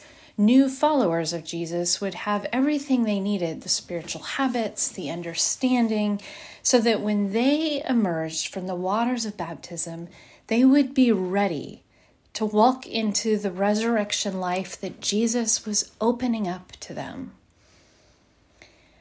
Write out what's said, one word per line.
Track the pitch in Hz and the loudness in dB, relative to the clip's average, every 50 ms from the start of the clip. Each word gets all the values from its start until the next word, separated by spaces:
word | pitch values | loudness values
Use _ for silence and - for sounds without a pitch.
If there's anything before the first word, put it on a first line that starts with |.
| - - - - - - _ - | -8 -16 -20 -20 -20 -10 _ 2
new | 208 220 254 269 277 269 | 4 6 8 6 6 4
followers | - - 302 302 311 269 220 170 165 165 165 156 170 | 2 2 2 2 4 4 2 2 2 0 -2 -2 -4
of | 165 156 | -6 -8
Jesus | - - 170 170 160 170 175 175 175 - - | -8 -6 -6 -4 -4 -2 -2 0 0 -2 -2
would | 202 196 185 | -2 -6 -6
have | - - 208 208 202 208 - - | -6 -4 -2 -2 -2 -2 -2 -2
everything | 254 269 294 302 285 285 - 262 240 226 | 0 0 2 0 -2 0 0 0 2 2
they | 214 208 196 | 0 0 0
needed, | 190 208 208 185 175 160 160 - - | 0 -2 0 0 -2 -2 -4 -6 -4
the | - | -4
spiritual | - - - - 175 170 - - - 156 | -4 -4 -4 -6 -8 -8 -8 -8 -10 -10
habits, | - - - - 269 254 233 240 220 - - - - - | -8 -8 -4 -2 -2 0 0 -2 -2 -4 -4 -4 -6 -6
the | - 190 175 135 | -6 -6 -8 -6
understanding, | 170 175 170 170 165 - - - - - 262 254 254 247 233 214 220 208 208 208 202 202 - - - - - - - - - | -6 -6 -8 -8 -4 -2 -2 -2 -2 -2 0 2 2 2 2 2 2 0 0 0 -2 -2 -6 -10 -16 -18 -18 -20 -20 -6 0
so | - - 240 | 2 2 4
that | 214 233 220 - | 4 4 2 2
when | 202 214 208 208 202 196 196 | 0 0 0 0 0 0 0
they | 226 247 277 294 311 320 302 294 277 - | 0 2 2 2 2 0 -2 -2 -4 -2
emerged | - 254 233 202 180 165 160 160 160 160 - - - | 0 2 2 2 2 0 -2 -2 -4 -4 -6 -6 -6
from | - 190 180 | -6 -6 -6
the | 190 185 | -4 -4
waters | 175 185 185 196 226 233 247 254 240 220 | -4 -2 0 0 0 0 0 -2 -2 -4
of | 208 202 | -6 -6
baptism, | - 170 165 160 - - - 175 156 - 170 165 165 170 - - - - - - - _ - | -6 -8 -8 -8 -12 -12 -10 -8 -6 -6 -6 -8 -10 -12 -14 -16 -20 -20 -20 -20 -20 _ 0
they | 226 233 262 | 2 6 6
would | 262 269 294 277 - - | 8 8 6 4 4 4
be | 262 254 240 | 4 6 6
ready | 214 185 185 180 190 202 202 185 160 135 - - - - _ _ _ _ _ _ _ _ _ _ | 6 4 2 0 0 2 2 2 0 -4 -6 -8 -12 -16 _ _ _ _ _ _ _ _ _ _
to | - - 220 | -6 -4 -2
walk | 208 208 208 220 262 262 254 - - | 0 4 6 6 6 4 2 -4 -6
into | - 226 220 208 202 - - 220 214 196 | -4 -2 -2 -2 -2 -2 0 0 0 0
the | 196 190 | 0 -4
resurrection | 175 185 196 208 214 214 226 233 233 214 202 208 - - - 202 185 185 | -2 0 0 2 2 2 2 2 2 0 0 0 -2 -4 -2 -4 -4 -2
life | 185 180 180 190 185 - - - | -2 -2 -2 -2 -4 -6 -8 -8
that | 202 180 - - | -8 -10 -10 -6
Jesus | - - 196 214 233 226 226 240 226 220 - - - | -4 -2 0 2 2 2 0 0 0 0 -2 -2 -2
was | 214 208 - - - - _ | -2 -2 -2 -2 -4 -6 _
opening | 220 233 247 240 254 240 226 220 202 175 | 0 0 0 0 0 -2 -2 -2 -2 -4
up | 185 180 - - - - | -4 -6 -10 -16 -20 -18
to | - - 156 | -16 -12 -10
them. | - 135 - - 87 - - - _ _ _ _ _ _ _ _ _ _ _ _ _ _ _ _ _ _ _ _ _ _ _ _ _ - - _ _ _ _ _ _ | -10 -10 -10 -10 -10 -12 -12 -14 _ _ _ _ _ _ _ _ _ _ _ _ _ _ _ _ _ _ _ _ _ _ _ _ _ -20 -20 _ _ _ _ _ _